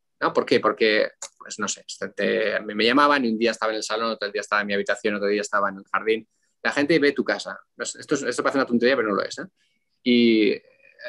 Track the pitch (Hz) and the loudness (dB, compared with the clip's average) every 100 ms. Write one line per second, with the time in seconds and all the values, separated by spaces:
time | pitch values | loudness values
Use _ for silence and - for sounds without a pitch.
0 | _ - 165 139 - 120 107 - 110 107 | _ -6 -2 0 2 2 2 2 2 2
1 | - - - - 113 107 101 - - - | 0 -6 -20 -18 -16 -8 -8 -8 -14 -12
2 | 98 - 104 104 104 98 107 107 113 139 | -10 -4 -2 0 -2 -4 -4 0 2 4
3 | 147 139 117 110 113 110 110 110 - 110 | 4 4 0 0 0 0 -4 -4 -4 -4
4 | 113 110 104 101 - 104 101 101 101 98 | -4 -4 -6 -6 -2 -2 0 -2 -2 -2
5 | 107 104 101 104 101 104 101 98 - 98 | -2 -2 0 0 -2 -2 -2 -4 -6 -2
6 | 107 110 - _ _ _ 113 143 147 160 | 0 0 -4 _ _ _ -4 -2 2 2
7 | 143 135 107 101 95 95 _ - 113 - | 2 0 -2 -4 -8 -14 _ -12 -10 -10
8 | - 139 123 123 139 135 123 120 123 131 | -6 -4 -2 -2 -2 0 0 2 2 2
9 | 110 98 - - - _ _ _ _ _ | 0 -2 -2 -8 -14 _ _ _ _ _
10 | 123 120 117 110 101 - - _ _ - | 2 6 6 6 4 0 -8 _ _ -18